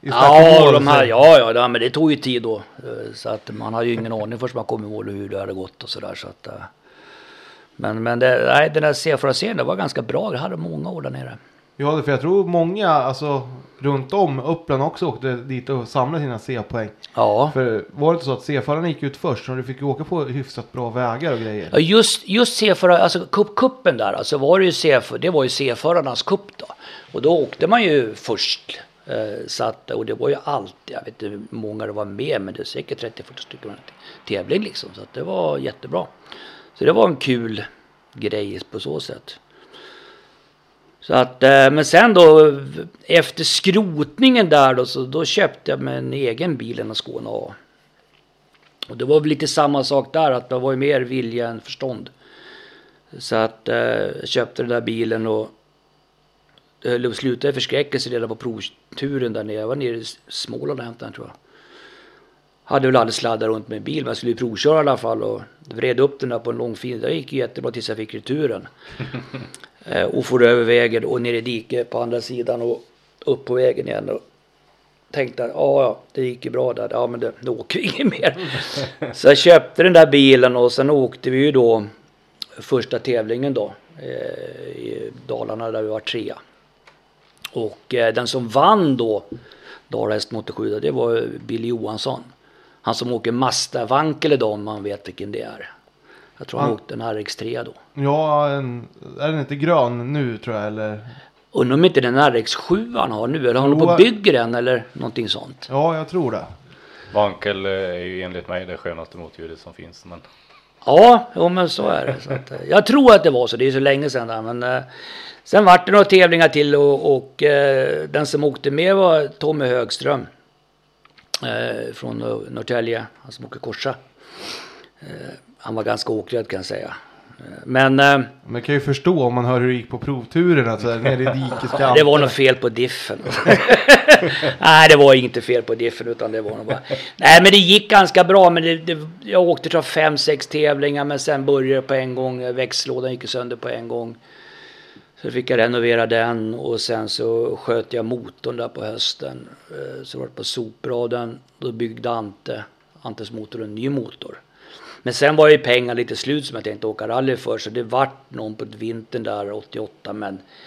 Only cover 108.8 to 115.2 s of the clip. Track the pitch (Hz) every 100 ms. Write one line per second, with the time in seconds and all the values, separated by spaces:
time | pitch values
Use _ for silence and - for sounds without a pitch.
108.8 | 90 82 82 87 80 - 82 80 - 82
109.8 | 82 87 87 85 - _ _ - _ _
110.8 | - 147 226 240 240 180 170 185 175 -
111.8 | 82 82 - 131 139 131 - 139 - 170
112.8 | 214 269 262 202 156 127 120 113 131 135
113.8 | 139 139 147 127 117 113 113 120 123 127
114.8 | 131 - - -